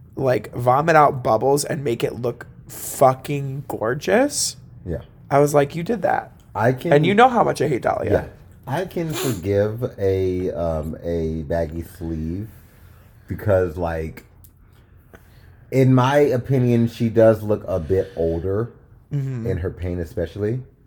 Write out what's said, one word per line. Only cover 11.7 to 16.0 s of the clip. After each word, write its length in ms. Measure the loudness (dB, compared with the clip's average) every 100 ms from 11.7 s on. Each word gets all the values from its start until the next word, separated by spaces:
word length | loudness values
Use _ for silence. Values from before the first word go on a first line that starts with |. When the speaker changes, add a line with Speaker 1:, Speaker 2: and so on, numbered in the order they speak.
| -6
Speaker 2:
sleeve 680 | -10 -10 -8 -6 -6 -6 -10 -16 -20 -20 -20 -20 -20 -18 -12
because, 480 | -6 0 0 0 -4
like, 480 | -6 -6 -8 -12 -20 _ -20 _ _ -20 _ -20 _ -20 _ -20 -20 -20 -4
in 240 | 2 6
my 220 | 6